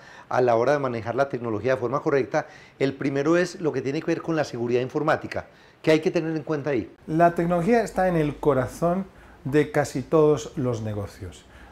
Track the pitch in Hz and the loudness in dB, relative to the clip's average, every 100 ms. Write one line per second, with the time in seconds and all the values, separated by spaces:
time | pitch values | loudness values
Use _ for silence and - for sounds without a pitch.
0 | - - - 120 123 113 123 147 127 117 | -20 -20 -4 2 4 4 4 2 0 -4
1 | 113 120 139 123 117 101 123 127 120 143 | -4 -2 -2 -2 -4 -4 -2 -2 -2 -2
2 | 160 143 110 156 - - - - 139 139 | 0 0 0 -4 -4 -18 -20 -2 -2 0
3 | 139 139 147 175 175 - 156 127 135 156 | -4 0 2 2 0 -2 -4 -2 -4 -4
4 | 170 165 170 160 139 120 120 120 127 151 | -2 -4 -2 -2 -2 -4 -2 0 -2 -2
5 | 151 127 - 95 - - - _ 156 156 | 0 0 -2 -8 -10 -20 -20 _ 2 4
6 | 180 180 160 156 160 151 143 123 - - | 4 0 -2 -6 -4 -4 -2 -2 -4 -14
7 | - 156 170 175 170 175 175 240 202 - | -4 4 4 4 0 0 2 2 2 0
8 | 185 165 147 - 151 131 120 - 170 185 | 0 2 0 0 2 2 0 -2 -2 -2
9 | 190 - - - 135 147 147 147 139 127 | -6 -14 -20 -12 0 2 2 0 -2 -4
10 | 123 160 151 143 - 165 123 110 107 104 | 2 4 6 4 -2 -4 -4 -2 -4 -6
11 | 101 - 92 - - - - | -8 -12 -16 -16 -20 -20 -20